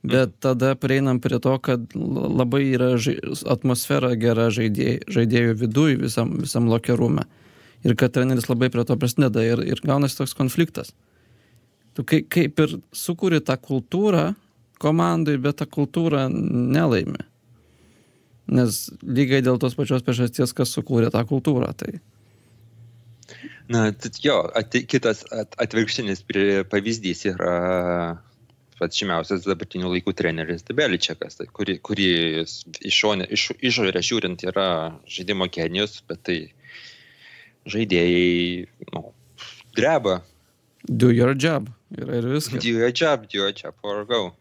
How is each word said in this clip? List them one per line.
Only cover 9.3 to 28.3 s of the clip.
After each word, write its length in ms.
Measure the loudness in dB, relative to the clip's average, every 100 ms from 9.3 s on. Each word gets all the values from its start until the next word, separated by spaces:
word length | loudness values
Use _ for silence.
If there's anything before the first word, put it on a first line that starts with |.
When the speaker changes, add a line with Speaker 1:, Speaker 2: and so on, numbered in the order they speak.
| 4
Speaker 1:
ir, 200 | 2 0 0
ir 160 | -2
gaunasi 360 | 0 2 2 -2
toks 160 | -6
konfliktas. 600 | -2 -2 0 -2 -2 -12 -14 _ _ _ _ _ _ _ _ _ -10
Tu 60 |
kai-, 180 | 0 0
kaip 380 | 2 0 0 2
ir 180 | 0 0 -12
sukuri 500 | -12 -8 -2 2 2
tą 160 | 0 -4
kultūrą 760 | -2 -4 -2 0 2 2 2 -4 _ _ _ _
komandai, 580 | 0 2 2 2 0 0
bet 160 | 0 -2
ta 80 | -6
kultūra 600 | -2 -2 0 2 2 0
nelaimi. 960 | 0 0 0 2 2 2 2 0 -6 -12 _ _ _ _ _ _ _ _ _ _ _ -2
Nes 440 | 2 2 0 -10 -14
lygiai 420 | -4 0 2 4
dėl 160 | 4 2
tos 160 | 0
pačios 300 | -2 -2 0 0
priežasties, 480 | 0 0 0 -2
kas 160 | 0 -4
sukūrė 400 | -4 -2 2 2
tą 140 | 0 0
kultūrą, 460 | 0 0 0 -2
tai 220 | -6 -10 -12 _ _ _ _ _ _ -20 -20 -20 -20 -20 -20 -20 -20 -20 -20
Speaker 2:
Na, 240 | -4 0 2
t-, 240 | 0 -10 -2
jo, 240 | 2 2 2
ati-, 320 | -2 0 -2 0
kitas 380 | 0 2 -2 -6
at-, 280 | -8 -8 -4
atvirkštinis 640 | -2 0 0 -2 -4 -6
pri-, 400 | -4 0 2 2
pavyzdys 640 | 0 -2 -2 -4 -4 -4 -4
yra 300 | -2 -2 0 0 0 0 -2 -2 -6 -14